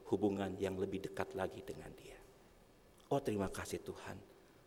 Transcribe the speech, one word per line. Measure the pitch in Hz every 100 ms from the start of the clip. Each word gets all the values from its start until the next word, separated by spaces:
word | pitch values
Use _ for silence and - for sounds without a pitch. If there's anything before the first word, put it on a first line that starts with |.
| -
hubungan | 95 101 98 98 95
yang | 95 95
lebih | 98 95 92
dekat | - 92
lagi | 95 92 - -
dengan | 80 76 -
Dia. | - - - - - - - - - - -
Oh, | 139
terima | 127 104 95
kasih | - 87 90
Tuhan. | - - - 95 - - - -